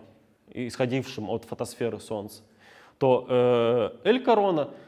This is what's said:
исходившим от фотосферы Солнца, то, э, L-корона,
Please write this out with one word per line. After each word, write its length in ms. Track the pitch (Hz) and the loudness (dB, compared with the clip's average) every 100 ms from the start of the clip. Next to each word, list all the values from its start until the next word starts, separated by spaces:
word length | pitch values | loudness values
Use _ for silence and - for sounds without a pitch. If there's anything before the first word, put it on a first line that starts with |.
| - _ _ _ - | -16 _ _ _ -16
исходившим 760 | - 123 - 127 135 123 - 104 | -10 -8 -4 -2 -2 -6 -8 -6
от 140 | 113 - | -6 -8
фотосферы 540 | - 120 - 117 107 | -10 -10 -6 -6 -6
Солнца, 440 | - 110 104 - _ _ - - - - | -8 -10 -10 -14 _ _ -20 -20 -20 0
то, 260 | 135 123 - | 4 4 2
э, 600 | 127 123 120 117 123 98 - | 2 4 4 4 2 0 -2
L-корона, 680 | 180 254 254 220 202 165 139 - | 0 2 2 2 2 0 -4 -10